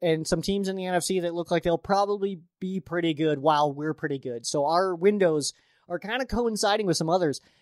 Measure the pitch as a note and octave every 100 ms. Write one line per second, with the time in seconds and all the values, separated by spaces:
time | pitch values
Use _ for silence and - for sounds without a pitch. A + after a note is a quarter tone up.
0 | F3 D#3+ D#3 E3+ E3 G3+ F#3+ F#3+ F#3 F3+
1 | - F#3+ E3+ E3+ E3+ E3+ F3 E3 - G3
2 | G3+ G#3 G3 F#3 E3 _ F#3 F#3+ - F3
3 | E3+ D3 D#3 C#3+ D3 D3 D3 C#3 D3+ D3
4 | D#3 C#3 B2+ A#2+ A2+ D#3 C#3+ E3+ F#3+ F3
5 | F#3+ G#3 F3+ D#3 C3+ - _ _ _ F3
6 | G3 A#3+ C4 G#3+ A#3+ G#3+ G#3+ G#3 G3+ D#3
7 | D#3+ F#3 D#3+ C3 - _